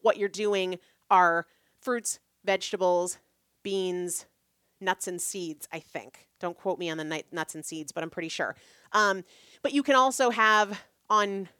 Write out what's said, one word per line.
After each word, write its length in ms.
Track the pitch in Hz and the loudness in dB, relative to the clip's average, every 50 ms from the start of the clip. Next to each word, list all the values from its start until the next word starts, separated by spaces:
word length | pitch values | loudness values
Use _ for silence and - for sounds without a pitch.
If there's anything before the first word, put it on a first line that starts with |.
what 160 | - 220 202 | 2 2 2
you're 140 | - 202 202 | 2 -2 -6
doing 480 | 156 180 214 208 202 196 185 185 185 175 _ _ _ _ _ _ | -4 -2 -2 0 0 0 0 -2 -6 -8 _ _ _ _ _ _
are 360 | 202 185 180 170 170 170 165 _ _ _ _ _ _ _ | 4 6 6 6 4 0 -2 _ _ _ _ _ _ _
fruits, 400 | _ 262 247 233 226 - - - _ _ _ _ _ | _ -4 -4 -2 -2 -6 -8 -8 _ _ _ _ _
vegetables, 720 | 196 190 190 - - - 185 185 180 180 175 175 180 - - _ _ _ _ _ _ _ _ _ | -2 -2 0 -2 -6 -4 0 2 2 2 2 0 -2 -6 -10 _ _ _ _ _ _ _ _ _
beans, 640 | 202 196 196 185 185 180 180 180 180 170 - - _ _ _ _ _ _ _ _ _ _ _ | -4 -2 -2 -2 -2 -4 -4 -4 -6 -6 -8 -10 _ _ _ _ _ _ _ _ _ _ _
nuts 260 | 190 190 190 _ - | -2 -2 -2 _ -4
and 140 | 196 180 175 | -10 -8 -8
seeds, 480 | - - - 196 180 165 156 151 - - | -8 -8 -6 -8 -8 -8 -10 _ -14 -12
I 100 | - 165 | -12 -14
think. 500 | - _ _ 147 104 120 _ - _ _ _ _ | -14 _ _ -12 -12 -12 _ -20 _ _ _ _
Don't 180 | - 175 175 | -8 -8 -8
quote 220 | _ - 196 180 131 | _ -4 -4 -4 -2
me 100 | 180 170 | -4 -6
on 80 | 160 | -4
the 80 | 160 156 | -4 -4
ni-, 200 | 156 160 156 - _ | -6 -6 -8 -8 _
nuts 240 | - 170 156 - - | -8 -8 -6 -6 -8
and 80 | 160 151 | -12 -12
seeds, 300 | - 165 160 156 143 - | -10 -12 -10 -12 -10 -8
but 100 | 170 160 | -8 -8
I'm 60 | 165 | -6
pretty 220 | - - 170 165 | -8 -8 -8 -8
sure. 260 | - - 175 - - - - _ _ _ _ _ - | -4 -4 -4 -4 -6 -10 -16 _ _ _ _ _ 2
Um, 300 | 214 214 202 190 190 175 _ - - _ _ - - | 2 4 4 2 -2 -4 _ -20 -20 _ _ -20 -8
but 140 | _ 294 269 | _ -2 -2
you 80 | 285 269 | 0 2
can 140 | - 277 | 4 6
also 340 | 262 262 269 254 - 269 240 | 6 6 4 4 2 0 0
have 500 | 233 226 220 220 214 214 208 202 208 185 - _ _ _ _ _ | 4 4 4 6 6 6 4 2 -2 -14 -14 _ _ _ _ _
on 400 | 214 214 208 202 196 196 190 175 _ _ | 2 2 2 2 -2 -6 -8 -10 _ _